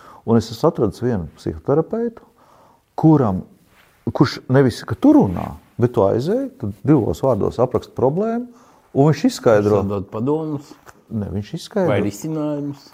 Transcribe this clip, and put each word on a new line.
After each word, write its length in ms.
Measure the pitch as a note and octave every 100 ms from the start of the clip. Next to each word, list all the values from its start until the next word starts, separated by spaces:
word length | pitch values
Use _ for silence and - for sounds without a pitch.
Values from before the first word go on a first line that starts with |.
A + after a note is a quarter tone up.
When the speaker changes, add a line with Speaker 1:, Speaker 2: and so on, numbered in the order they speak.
| - -
Speaker 1:
Un 180 | - A2+
es 140 | A2
esmu 160 | A2+ D#3
atradis 320 | E3 A#2 -
vienu 240 | A#2 A2 D#2
psihoterapeitu, 920 | - - D#2+ - C#3+ D#3+ A3 A#3 A#3 - _ _ _ _ _ _ -
kuram, 440 | D#3 D3+ A#2+ F#2 - _ _ _ _ _ -
kurš 300 | - C#3+ -
nevis, 400 | - B2+ C3+ -
ka 100 | -
tu 220 | - C#4 D4+
runā, 300 | D3 E2+ - D2+ -
bet 220 | - A#2+
tu 120 | B2 G2
aizēji, 460 | G#2 C#3+ A3+ C4+
tad 240 | - G#2 G2+
divos 420 | A#2+ D3 G#2 -
vārdos 360 | C3+ A2 F#2+ -
apraksta 320 | B2 G2+ -
problēmu, 540 | - A#2+ D#3 G#3+ A#3 B3 - _ _ _
un 160 | - C#3+
viņš 140 | D3+ B3+
izskaidro. 560 | - - G#2+ G#2 G#2
Speaker 2:
Viņš 80 | G2
dod 160 | G2+ F#2
padomus? 640 | A2 B2 D3+ D#3 C#3+ C#3+ - - _
Speaker 1:
Nē, 220 | _ A2+ F#2+
viņš 240 | F2+ G#2
izskaidro. 380 | E3 - G#3+ F3+
Speaker 2:
Vai 100 | G2+
risinājumus? 840 | G2+ - D#3 D#3 D3+ D3 C#3+ C#3 -